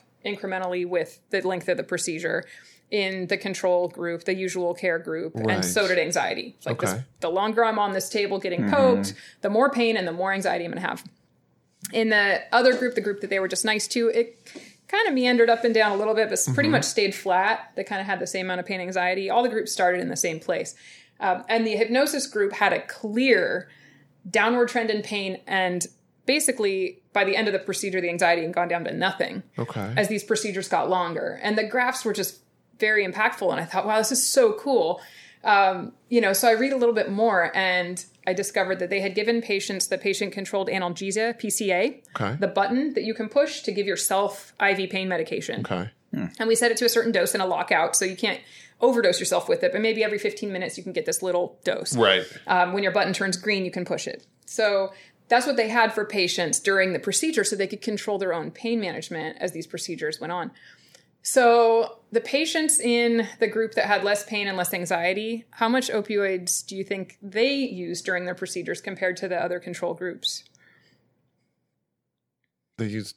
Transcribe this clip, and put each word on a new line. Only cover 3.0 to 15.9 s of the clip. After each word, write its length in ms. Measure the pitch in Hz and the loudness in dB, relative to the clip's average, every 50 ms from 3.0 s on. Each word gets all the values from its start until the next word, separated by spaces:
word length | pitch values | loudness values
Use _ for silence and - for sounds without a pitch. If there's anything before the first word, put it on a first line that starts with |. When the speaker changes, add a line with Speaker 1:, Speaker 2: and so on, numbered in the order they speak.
| 190 190 190 185 185 | -2 -2 -4 -4 -4
Speaker 1:
the 100 | 165 202 | -2 -2
control 500 | 190 - 196 185 - - 180 180 175 180 175 | -2 -2 -4 -4 -2 0 2 2 2 2 -2
group, 340 | - - 175 170 170 165 - | -4 -6 -6 -6 -6 -4 -2
the 80 | 196 190 | -2 -2
usual 380 | 190 190 180 180 185 175 170 165 | -2 -2 -4 -4 -2 -2 -2 -2
care 240 | - 190 180 165 170 | -2 -2 -2 -2 -2
group, 360 | 170 165 160 160 180 160 - | -4 -6 -6 -6 -6 -6 -4
and 100 | - - | -2 0
Speaker 2:
Right. 200 | - 190 185 185 | 0 2 2 0
Speaker 1:
so 220 | 180 180 214 202 | 0 0 2 2
did 100 | 185 180 | 2 2
anxiety. 580 | 175 151 165 170 160 117 87 - - - 226 - | 2 2 0 0 0 0 0 -2 -4 -8 -10 -12
It's 80 | _ - | _ -6
like, 120 | 135 120 - | -6 -4 -2
this, 120 | 123 95 | -2 -2
Speaker 2:
Okay. 120 | 92 123 131 - _ - | -2 -2 -6 -10 _ -6
Speaker 1:
the 100 | 185 165 | -4 -2
longer 360 | 175 190 208 220 214 233 233 | 0 0 0 0 2 2 2
I'm 140 | 220 220 208 | 4 2 0
on 140 | 208 196 190 | 0 0 -2
this 160 | 190 185 - | -4 -4 -2
table 280 | - 214 202 196 202 190 | -2 -2 -2 0 -2 -2
getting 220 | 196 185 175 147 | -2 -2 -2 0
Speaker 3:
Mm-hmm. 120 | 110 101 98 | 0 2 4
Speaker 1:
poked, 400 | - 104 101 - 98 98 98 - - - - - _ | 6 6 6 6 4 0 -2 -6 -10 -16 -20 -10 _
the 80 | - 202 | -4 0
more 200 | 208 226 269 277 | 2 4 2 2
pain 260 | - 240 233 226 220 | 2 2 2 2 2
and 100 | 202 180 | 0 -2
the 40 | 170 165 | -2 -4
more 180 | 175 185 190 | -2 -2 -2
anxiety 340 | 196 196 185 175 175 175 170 | -2 0 0 0 -2 -2 -4
I'm 60 | 170 | -6
gonna 100 | - 175 185 | -6 -4 -4
have. 160 | - - - - - _ _ _ _ _ _ _ _ _ _ _ _ _ _ - - | -4 -6 -6 -10 -16 _ _ _ _ _ _ _ _ _ _ _ _ _ _ -10 -4
In 180 | - 226 220 220 | -2 0 2 4
the 320 | 214 208 202 202 185 - - - 220 | 4 4 4 4 2 0 0 2 4
other 200 | 247 254 254 247 | 4 6 6 4
group, 180 | 254 254 240 - | 2 0 -2 -2
the 60 | 214 | -2
group 180 | 190 208 202 - | -2 -4 -4 -6
that 80 | 202 190 | -4 -4
they 100 | 196 196 | -2 -2
were 60 | 190 185 | -2 -2
just 160 | 185 - - | -2 -2 0
nice 220 | 214 214 214 - - | 0 0 0 -2 -2
to, 180 | - 240 233 | 0 0 0
it 320 | 226 220 233 240 - - _ - - - - - - - _ _ | 2 2 0 0 -2 -4 _ -20 -20 -20 -20 -20 -20 -20 _ _
kinda 240 | - 392 415 453 381 | -4 -2 0 0 2
meandered 380 | 269 254 247 247 247 233 233 233 | 2 2 2 4 6 6 6 6
up 160 | 226 233 247 | 4 4 4
and 80 | 240 220 | 4 4
down 180 | 220 220 208 | 4 4 4